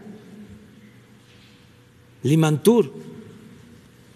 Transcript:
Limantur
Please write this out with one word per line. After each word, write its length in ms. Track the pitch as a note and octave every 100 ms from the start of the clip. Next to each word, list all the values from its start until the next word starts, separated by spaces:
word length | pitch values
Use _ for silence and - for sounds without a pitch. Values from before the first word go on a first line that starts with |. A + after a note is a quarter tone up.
| - - - - - - - - - - - - _ - - - - - _ _ _ -
Limantur 680 | B2+ D#3+ D#3 D3 - - - - - - - - - - - - - - -